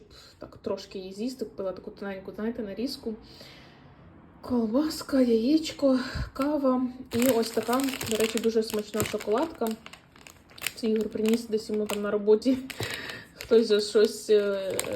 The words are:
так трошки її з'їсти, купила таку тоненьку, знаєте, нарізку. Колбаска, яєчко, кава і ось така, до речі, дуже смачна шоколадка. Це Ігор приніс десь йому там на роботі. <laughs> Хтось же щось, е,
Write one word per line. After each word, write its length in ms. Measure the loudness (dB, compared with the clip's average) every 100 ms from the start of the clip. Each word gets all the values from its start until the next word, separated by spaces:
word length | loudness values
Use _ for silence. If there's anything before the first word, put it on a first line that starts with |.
| -10 -20 -20 -20
так 200 | -20 -12
трошки 420 | -6 -6 -6 -10
її 140 | -10
з'їсти, 320 | -6 -6 -4 -8
купила 260 | -6 -6
таку 200 | -6 -12
тоненьку, 400 | -10 -8 -8 -10
знаєте, 320 | -6 -4 -4
нарізку. 520 | -8 -4 -6 -4 -8 -8 -12 -20 -20 -20 -20 -20 -20 -20 -20 -20 -20 -18
Колбаска, 800 | -2 0 2 2 0 -4 0 4
яєчко, 800 | 4 4 4 2 0 0 2 2 0 -6 -6
кава 540 | -2 0 2 2 2 0 -4 -4
і 140 | 2 4
ось 220 | 4 2
така, 320 | -2 0 0 0 -2 -2
до 60 | 0
речі, 220 | 0 0
дуже 240 | 2 2
смачна 400 | 0 -4 -4 -4
шоколадка. 640 | -2 -4 -2 -2 -2 -4 -6 -6 -12 -20 _ -20 -20 -20 -20 -12 -12 -4
Це 120 | 0
Ігор 220 | 0 0
приніс 380 | 0 2 2 0
десь 220 | -4 -2
йому 160 | -4 -2
там 160 | -2
на 100 | -2
роботі. 460 | -2 4 4 4 0 -2 -8 -8 -6
<laughs> 340 | -10 -12 -14
Хтось 340 | -16 4 4 6
же 140 | 2
щось, 480 | 4 4 4 2 2
е, 480 | 2 4 -2 -2 -2 -2